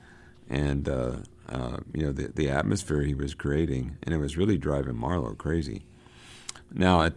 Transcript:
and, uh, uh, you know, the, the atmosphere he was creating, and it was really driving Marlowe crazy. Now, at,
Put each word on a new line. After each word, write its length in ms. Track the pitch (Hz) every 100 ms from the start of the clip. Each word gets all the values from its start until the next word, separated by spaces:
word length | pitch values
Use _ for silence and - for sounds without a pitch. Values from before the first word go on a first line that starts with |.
| - - - - -
and, 400 | 67 73 69 73
uh, 280 | 65 62 64 - - -
uh, 300 | 65 62 - -
you 100 | 73
know, 100 | 76
the, 160 | 69 67
the 200 | - 71
atmosphere 520 | 69 - 98 - 73
he 120 | 71
was 200 | 69 71
creating, 640 | - 71 73 80 65 65 69
and 120 | -
it 40 | 82
was 180 | 71 78
really 220 | 104 90
driving 380 | 76 69 67 58
Marlowe 380 | 64 90 57
crazy. 500 | - 73 82 69 52 - - - - - - - - -
Now, 300 | - 92 87
at, 120 | 82